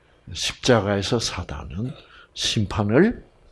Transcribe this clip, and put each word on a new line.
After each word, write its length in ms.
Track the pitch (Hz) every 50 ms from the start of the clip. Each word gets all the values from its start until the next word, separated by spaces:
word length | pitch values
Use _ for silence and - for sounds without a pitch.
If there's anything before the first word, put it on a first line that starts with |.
| _ _ _ _ _ -
십자가에서 880 | 87 - - - - - - - 123 113 92 101 101 98 98 - 123 117
사단은 720 | - - - - 87 - 80 76 73 - 69 90 117 127 - - - - - - - _ _
심판을 920 | - - - - 117 104 - - - 104 101 110 139 190 226 247 - - - _ _ _ _